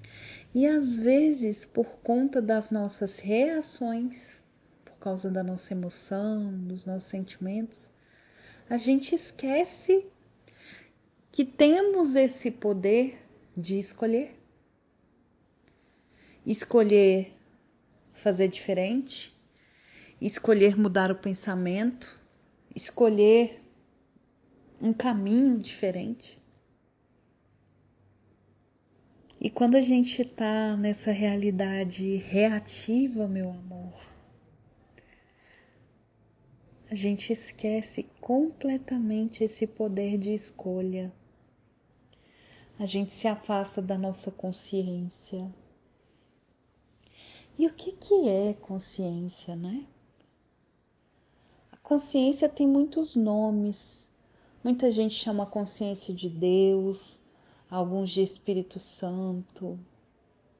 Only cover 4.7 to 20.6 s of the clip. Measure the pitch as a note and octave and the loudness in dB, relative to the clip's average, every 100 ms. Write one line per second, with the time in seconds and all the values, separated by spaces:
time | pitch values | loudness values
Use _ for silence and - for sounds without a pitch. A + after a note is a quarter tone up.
4.7 | _ - - G3+ F#3 F#3+ F#3 F#3 F#3 - | _ -20 -10 -6 -4 -2 -2 -4 -6 -6
5.7 | F#3 F3 - - G3 G#3 G#3+ G3+ F#3+ F3+ | -6 -6 -6 -4 -4 -2 -2 -4 -6 -8
6.7 | F#3 F#3 F#3 F#3+ F#3+ F#3+ - F#3 G#3 A3+ | -8 -6 -6 -6 -8 -8 -8 -6 -6 -6
7.7 | - - _ _ _ _ _ - - - | -10 -16 _ _ _ _ _ -20 -20 -6
8.7 | A#3+ A3+ C4+ C4+ E4+ - - C4+ C#4+ F4+ | -2 2 2 2 -2 -2 -4 0 0 2
9.7 | - - F#4+ G4 - _ _ _ _ - | 0 4 4 2 -10 _ _ _ _ -20
10.7 | - - _ _ _ _ - C4+ - D4 | -20 -20 _ _ _ _ -2 -2 4 6
11.7 | E4+ G4+ G4 D#4+ C4+ C4 B3+ B3 A#3+ G#3 | 6 4 4 4 4 4 2 -4 -2 -2
12.7 | G3 F#3+ A3+ C4 - - - _ - E3+ | 0 2 2 2 -4 -20 -20 _ -10 -4
13.7 | G3 G3 - A3+ A3+ D4 - _ _ _ | -4 -4 -4 0 0 -2 -10 _ _ _
14.7 | _ _ _ _ _ _ _ _ _ _ | _ _ _ _ _ _ _ _ _ _
15.7 | _ _ _ _ _ _ _ - G#3+ - | _ _ _ _ _ _ _ -4 -2 2
16.7 | A#3+ G#3 G#3 G3 F#3+ F#3+ - _ _ _ | 4 6 8 6 4 0 -10 _ _ _
17.7 | _ _ _ _ - G#3 F#3 F#3+ - - | _ _ _ _ -4 -2 2 0 0 -4
18.7 | F#3 F#3 B3 C4+ - - - _ _ _ | -2 0 -2 -4 -8 -10 -16 _ _ _
19.7 | _ _ - - - G#3 - - G#3 | _ _ -20 -20 -8 -2 0 2 6